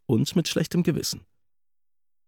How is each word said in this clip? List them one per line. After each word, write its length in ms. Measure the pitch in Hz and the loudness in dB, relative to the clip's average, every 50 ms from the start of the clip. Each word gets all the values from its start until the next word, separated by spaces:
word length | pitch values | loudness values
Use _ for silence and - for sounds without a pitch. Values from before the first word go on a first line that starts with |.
| _ | _
und 300 | - 113 110 135 - - | 0 2 2 2 2 0
mit 120 | 185 165 - | 0 0 0
schlechtem 360 | - - 160 - - 175 175 | 0 -2 -2 0 0 0 0
Gewissen. 380 | - 156 - - - - - - _ _ _ _ _ _ _ _ _ _ _ _ _ _ _ _ _ _ _ _ | 2 0 -2 -2 -6 -6 -8 -12 _ _ _ _ _ _ _ _ _ _ _ _ _ _ _ _ _ _ _ _